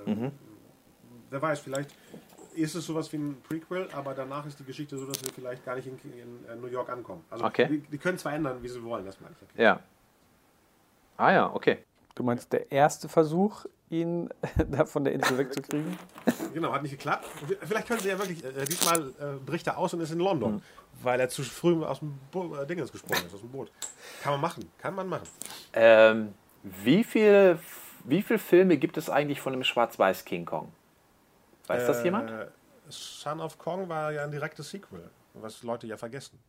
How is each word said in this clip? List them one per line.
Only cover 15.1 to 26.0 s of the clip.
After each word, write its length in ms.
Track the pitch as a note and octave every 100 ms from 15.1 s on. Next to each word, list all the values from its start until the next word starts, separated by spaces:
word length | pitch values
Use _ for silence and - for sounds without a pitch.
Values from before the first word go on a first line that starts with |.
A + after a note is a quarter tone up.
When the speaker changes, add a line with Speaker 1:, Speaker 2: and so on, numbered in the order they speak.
Speaker 3:
Insel 240 | C3+ B2+ C3
wegzukriegen? 580 | C3+ C#3 - D3+ D#3+ F3+ - - - - -
Speaker 1:
Genau, 200 | - D#3
hat 100 | C3+
nicht 80 | C#3+
geklappt. 320 | C#3 D3 G3+
V-, 300 | - - D3 F#3+
vielleicht 240 | D3+ A3 -
können 120 | A#3
sie 80 | F#3+
ja 100 | F#3
wirklich, 260 | G3 E3
äh, 200 | C3 C3+ C#3
diesmal, 420 | F3 E3+ E3 C#3 -
äh, 180 | C#3+ C#3 C3+
bricht 200 | E3 -
er 100 | -
aus 160 | F3
und 60 | F3
ist 100 | D#3+
in 60 | E3
London, 360 | F#3 E3 G#2
Speaker 2:
Hm. 80 | G#2 - - - B2+
Speaker 1:
weil 160 | B2 B2+
er 80 | B2+
zu 140 | -
früh 400 | B2+ - E3+ E3
aus 160 | D3+ C3+
dem 140 | D3+ C#3 C3+
Bo-, 240 | F3+ E3+ D3
äh, 100 | D3+
Dingens 260 | F3+ A#2+
gesprungen 320 | G2+ - - E2+
ist, 80 |
aus 60 | G2
dem 100 | A#2
Boot. 200 | C3+ A2+ _ - - - -
Kann 100 | C#3+
man 80 | C#3+
machen, 280 | E3 C3+ - -
kann 160 | C#3
man 140 | F#3+ F#3
machen. 180 | D#3+ - - - - -
Speaker 2:
Ähm, 600 | - A2+ A2